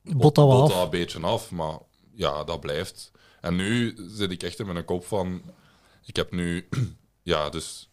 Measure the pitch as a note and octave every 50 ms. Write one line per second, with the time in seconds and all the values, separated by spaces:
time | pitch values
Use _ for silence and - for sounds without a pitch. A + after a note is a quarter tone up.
0 | _ - E3+ C3 A#2 D3+ - - D3 C#3 C3 - C#3+ D#3 G2 F2+ F2+ E2 E2+ F2
1 | E2+ - - E2 D#2+ F#2 A#2 A2 - - F#2 F2 D#2+ D#2 D#2+ - - _ _ _
2 | _ _ _ - F2 D2 C#2+ D2+ D2+ D#2 E2 D#2 - D2+ C#2+ D#2 F#2+ - - -
3 | - - _ _ _ _ _ _ - E2 F2 F2+ F#2+ G2+ A#2 A#2+ A#2+ A2+ - -
4 | F#2 F2 G#2 G#2+ G#2 F#2 F2+ F2 - F2 - - A2+ G2 F2 E2+ E2 - F2+ F2+
5 | - - A2+ G2 F#2 F2+ F2+ F2+ - - - _ _ _ _ _ _ _ _ _
6 | _ - - - E2 - - F2 F2 E2+ E2+ F2+ - _ - C3+ A#2+ - - _
7 | _ _ _ _ _ F2 E2+ D2+ D2 D2 E2 D#2+ - - - - - _